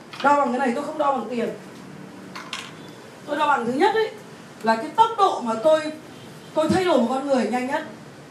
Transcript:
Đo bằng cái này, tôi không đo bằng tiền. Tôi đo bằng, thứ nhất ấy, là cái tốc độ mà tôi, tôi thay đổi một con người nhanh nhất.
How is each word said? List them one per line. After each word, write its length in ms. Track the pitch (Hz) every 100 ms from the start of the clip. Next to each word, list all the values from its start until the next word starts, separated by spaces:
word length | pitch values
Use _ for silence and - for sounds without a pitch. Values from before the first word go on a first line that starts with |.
| - -
Đo 140 | 277 285
bằng 120 | 262
cái 60 | 254
này, 140 | 269
tôi 100 | 262
không 140 | 294 311
đo 140 | 285
bằng 140 | 254 214
tiền. 180 | 240 214 - - - - - - - - - - - - - - - - - -
Tôi 100 | 294
đo 100 | 294
bằng, 200 | 262 233
thứ 60 |
nhất 220 | 262 403
ấy, 160 | 440 440 - - - - -
là 140 | 220 226
cái 120 | 302 427
tốc 140 | 453 427
độ 220 | 381 -
mà 140 | 240
tôi, 260 | - 320 311 302 - - - - - -
tôi 140 | 311 320
thay 140 | 370
đổi 140 | 359 269
một 80 | 226
con 180 | 262 285
người 200 | 254 214
nhanh 160 | 247 254
nhất. 180 | 311 - - - - -